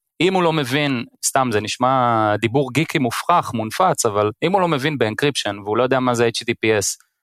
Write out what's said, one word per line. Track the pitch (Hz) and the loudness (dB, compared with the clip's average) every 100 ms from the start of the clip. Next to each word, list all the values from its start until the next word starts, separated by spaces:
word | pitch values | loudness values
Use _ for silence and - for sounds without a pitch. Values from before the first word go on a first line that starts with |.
| _ - | _ -2
אם | 170 | 2
הוא | 190 | 2
לא | 170 | 2
מבין, | 156 127 143 147 123 - _ - | 0 0 0 0 -2 -6 _ -2
סתם, | 135 127 | 0 2
זה | 107 | 0
נשמע | 104 - 127 131 120 113 107 107 | -2 -2 0 2 2 2 2 0
דיבור | 113 131 131 | 0 0 0
גיקי | 120 160 - | -2 -2 -2
מופרך, | 123 - - 175 - | -2 -2 0 0 0
מונפץ, | 117 110 - 185 147 117 | -6 -4 0 0 2 0
אבל | 104 107 - | 0 -2 -2
אם | 165 | 0
הוא | 190 | 0
לא | 175 | 0
מבין | 147 143 143 | 0 -2 0
באנקריפשן, | 110 107 143 139 107 101 | -2 0 -2 -2 -4 -6
והוא | 101 107 | -2 0
לא | |
יודע | 127 131 | 2 2
מה | 127 | 2
זה | 117 120 | 2 0
H | |
T | - | 0
T | - | -6
P | 113 110 107 | -2 2 2
S, | 98 - _ _ | 0 -6 _ _